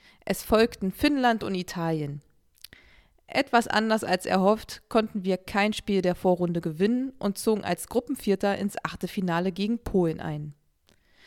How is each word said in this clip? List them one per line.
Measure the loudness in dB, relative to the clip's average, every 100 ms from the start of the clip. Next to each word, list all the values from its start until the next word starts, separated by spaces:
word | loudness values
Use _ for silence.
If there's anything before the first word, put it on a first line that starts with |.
| _ _
Es | -6 -6
folgten | 2 4 4 2 -6
Finnland | 0 2 4 2 2
und | 0 -4
Italien. | -4 -4 -2 0 -2 -8 _ _ _ _ -20 -20 _ -20 _ _ _
Etwas | -4 2 2 4
anders | 0 2 0
als | 0 -2
erhofft, | 2 2 4 2 -2 -16 _
konnten | 0 0 -4
wir | -2 -2
kein | -2 0 0
Spiel | 0 -2 0
der | 2
Vorrunde | 0 2 2 2 -2
gewinnen | -4 0 0 2 -2 -4
und | -4 -2
zogen | 0 0
als | 0 -4 -2
Gruppenvierter | -2 -2 -6 0 2 2 0
ins | -2 -4
Achtelfinale | -8 -6 -6 -4 0 0 0
gegen | -2 -2 -2
Polen | 0 2 2 0
ein. | -6 -8 -8 -14 _ _ _ _ _ _